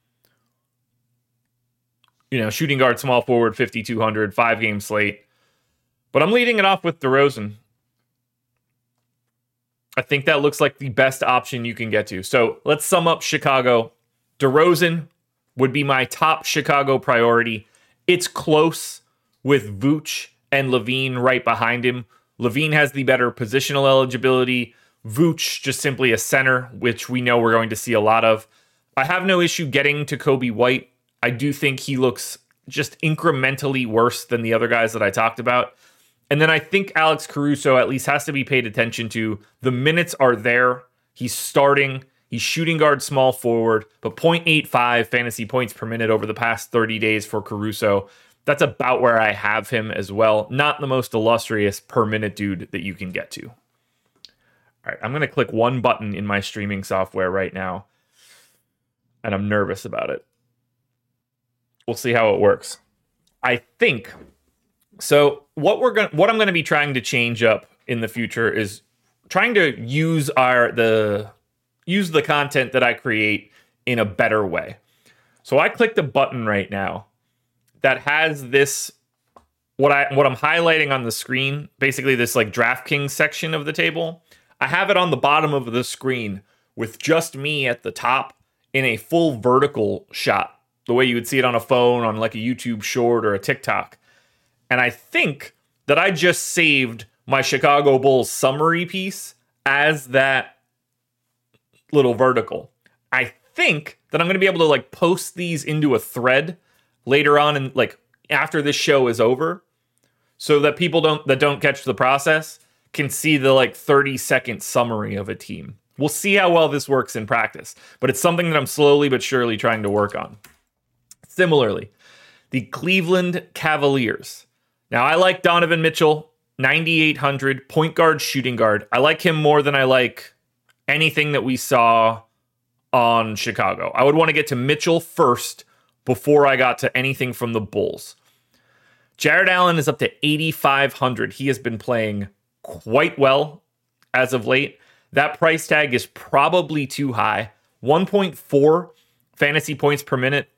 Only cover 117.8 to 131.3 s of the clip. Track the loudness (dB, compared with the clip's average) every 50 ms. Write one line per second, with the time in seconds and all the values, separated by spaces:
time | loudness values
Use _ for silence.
117.8 | -20 -20 -8 _ -2 -2 0 0 0 2 2 0 0 0 0 0 -2 -2 0 2
118.8 | 6 6 6 6 4 2 0 0 -2 -2 -2 0 0 0 -2 -2 0 0 0 0
119.8 | -2 0 0 0 0 0 -2 -6 -10 -10 -14 -20 -20 -20 _ _ _ _ _ _
120.8 | _ _ _ _ _ _ -20 -20 _ _ -2 0 2 4 4 4 2 2 -2 -4
121.8 | -8 -12 _ _ _ _ -20 -20 -20 _ _ _ _ _ -6 -6 -6 -8 -10 -8
122.8 | -4 -2 0 0 0 0 0 0 0 -2 -4 -6 -10 -12 -12 -6 -2 -2 0 2
123.8 | 2 2 2 2 0 -2 -4 -6 -10 -16 -20 -20 -20 _ _ _ _ _ _ _
124.8 | _ _ 0 0 2 2 2 4 4 2 2 2 2 2 2 2 2 2 2 2
125.8 | 0 0 2 2 4 2 2 2 -4 -12 _ _ _ _ _ -2 0 0 0 0
126.8 | 0 0 0 2 2 2 0 0 -2 -2 -2 -2 -2 -2 -4 -4 -8 -4 -2 0
127.8 | 0 0 2 2 4 4 2 2 -2 -4 -4 -4 -4 -2 0 2 2 2 2 0
128.8 | -2 -2 0 2 4 2 2 2 0 0 2 2 4 4 4 4 2 2 2 2
129.8 | 4 4 4 4 2 0 -2 -8 -18 -20 _ _ _ _ _ _ _ _ _ _
130.8 | _ -4 -2 0 0 0 0 -2 -2 0